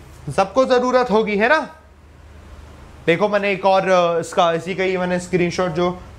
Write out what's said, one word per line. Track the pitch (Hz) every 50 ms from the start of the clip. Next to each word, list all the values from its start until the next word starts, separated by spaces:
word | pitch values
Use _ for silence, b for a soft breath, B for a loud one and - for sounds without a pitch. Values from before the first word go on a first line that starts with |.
| - - - - - 147 135
सबको | - 196 196 - 262 262
जरूरत | 214 247 247 247 254 254 254 240 -
होगी, | 196 220 220 202 208
है | 196 220 254
ना? | 302 320 262 - - - - - - - - - - - - - - - - - - - - - - - - - - - -
देखो | 160 170 165 202 202
मैंने | - 202 196 202
एक | 196 180 196
और, | 196 190 190 180 190
अ, | 185 180 175 170 170 170
इसका, | 160 - - 190 175 170 165
इसी | 165 - 180 185
का | 165 185
ही | 185 185
मैंने | 180 180 180 180 175
screenshot | 180 - 180 170 175 170 - - 185 180
जो | 156 175 175 180 175 180 - - -